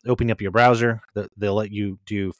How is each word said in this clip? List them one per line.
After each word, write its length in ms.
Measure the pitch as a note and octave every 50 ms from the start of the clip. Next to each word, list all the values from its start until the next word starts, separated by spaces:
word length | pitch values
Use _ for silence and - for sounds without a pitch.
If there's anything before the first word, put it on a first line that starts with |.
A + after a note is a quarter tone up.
| -
opening 240 | B2 B2 - A#2+ A#2
up 100 | A2 -
your 120 | G2+ G2 F2+
browser, 500 | A2+ A#2+ B2 A#2+ A2+ A#2 A#2 A2+ A2 - _ -
th-, 140 | G#2 G2 - _
they'll 180 | G2+ G#2 G2+ G2
let 160 | G#2+ G#2+ G2 G#2
you 260 | G#2 G2+ G2 F#2+ - _
do 260 | - A2 G2+ G2 F#2 - -